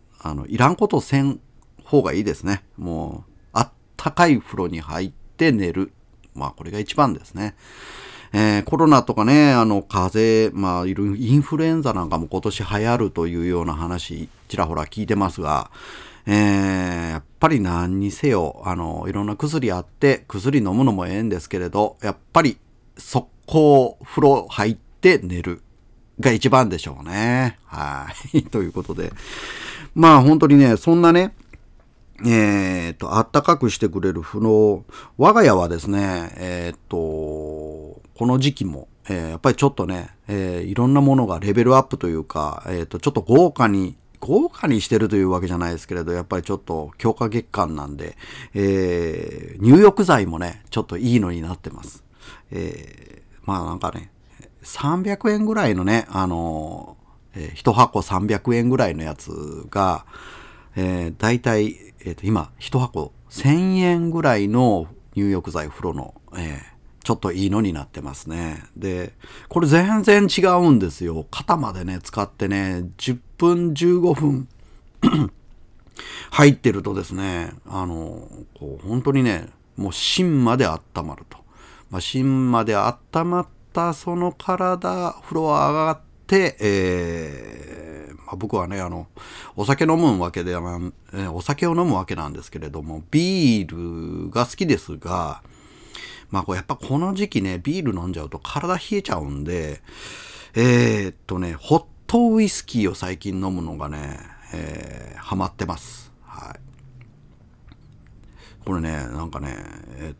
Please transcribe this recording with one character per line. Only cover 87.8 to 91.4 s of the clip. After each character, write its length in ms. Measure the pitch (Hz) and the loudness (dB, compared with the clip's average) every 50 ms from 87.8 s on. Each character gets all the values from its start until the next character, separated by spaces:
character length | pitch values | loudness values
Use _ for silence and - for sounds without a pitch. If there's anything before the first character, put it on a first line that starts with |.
| 78 82 76 73 76 71 73 | -18 -18 -18 -18 -18 -20 -20
ー、 40 | 76 - | -20 -16
ま 60 | - - | -14 -10
あ、 40 | |
僕 200 | 95 107 107 - | -10 -6 -4 -4
は 100 | 101 87 | -4 -4
ね、 140 | 87 98 98 | -4 -6 -6
あ 80 | 92 87 | -6 -6
の、 180 | 87 85 82 - _ - - - - - - - - | -8 -10 -12 -14 _ -20 -20 -20 -20 -20 -20 -12 -8
お 100 | - 101 | -4 0
酒 200 | 107 139 - 165 | 0 2 2 2
飲 120 | 156 160 | 2 4
む 240 | 165 170 147 107 92 | 4 4 4 2 2
わ 120 | 85 87 - | 0 -4 -4
け 100 | - 87 | -6 -6
で 140 | 90 87 | -4 -6
は、 240 | 87 85 87 87 87 87 90 - _ _ - - | -6 -6 -8 -8 -8 -8 -10 -12 _ _ -14 -10
え 40 | 98 | -8
ー、 120 | 98 92 | -8 -8
お 100 | 80 87 | -8 -6